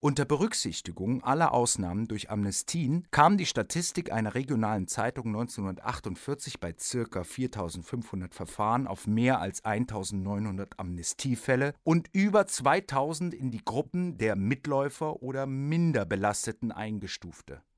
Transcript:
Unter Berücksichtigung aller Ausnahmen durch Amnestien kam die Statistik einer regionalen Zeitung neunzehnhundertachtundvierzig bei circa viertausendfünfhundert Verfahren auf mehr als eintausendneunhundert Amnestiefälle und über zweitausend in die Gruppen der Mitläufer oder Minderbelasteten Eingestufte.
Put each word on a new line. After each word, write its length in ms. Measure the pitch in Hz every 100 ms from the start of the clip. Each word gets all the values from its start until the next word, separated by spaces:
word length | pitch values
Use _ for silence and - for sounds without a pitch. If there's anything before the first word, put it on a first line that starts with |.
Unter 220 | 143 139 135
Berücksichtigung 960 | 147 208 - 107 82 - 85 95 127
aller 300 | - 143 165
Ausnahmen 540 | 123 120 - 92 92 113
durch 240 | 107 -
Amnestien 760 | 104 101 95 - 170 143 160 175
kam 260 | 147 151 202
die 80 | 175
Statistik 680 | - 110 165 170 - -
einer 220 | 113 107
regionalen 540 | 123 135 135 110 107 90
Zeitung 420 | - 113 131 117
neunzehnhundertachtundvierzig 1300 | 104 120 - 98 92 - - 113 92 - 143 - -
bei 140 | 87 82
circa 480 | - 123 113 95
viertausendfünfhundert 1080 | 87 - 127 107 87 85 82 123 117 98 90
Verfahren 540 | - 82 - 107 120 135
auf 180 | 95 -
mehr 340 | 107 123 131
als 240 | 90 95
eintausendneunhundert 1160 | 110 107 123 107 95 101 95 101 107 95 98 -
Amnestiefälle 960 | 90 87 82 - 139 123 - 131 139 147
und 260 | - 165 165
über 340 | 190 202 208 196
zweitausend 880 | - 131 165 196 139 143 160 175 -
in 160 | 131
die 120 | 113
Gruppen 540 | - - - 180 180 123
der 180 | 107 98
Mitläufer 880 | 101 131 151 139 143 - 156 151
oder 240 | 127 131 135
Minderbelasteten 1300 | 135 139 165 170 131 95 98 101 101 - 107 117
Eingestufte. 920 | - 110 107 95 - 87 85 - 69 _